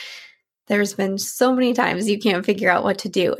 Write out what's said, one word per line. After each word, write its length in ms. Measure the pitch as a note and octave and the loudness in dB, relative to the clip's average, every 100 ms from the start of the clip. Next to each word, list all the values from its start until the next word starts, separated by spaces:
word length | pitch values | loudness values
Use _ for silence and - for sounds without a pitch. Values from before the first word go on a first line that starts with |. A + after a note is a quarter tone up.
| - - - _ _ _ - | -16 -18 -20 _ _ _ -2
"There's 260 | G#3 G#3 | 0 0
been 240 | G3+ G3 G3 | -2 -4 -4
so 340 | - - B3+ | -6 0 2
many 220 | B3+ B3 | 2 2
times 340 | A#3+ - F3+ G#3+ | 2 0 0 -2
you 100 | G#3 | 0
can't 280 | A3 F3+ G3 | 2 0 0
figure 240 | G3 F#3+ | 0 2
out 140 | F3 | 2
what 140 | - F#3+ | 2 -2
to 100 | F#3+ | -2
do, 260 | F3+ F3 - | 0 0 0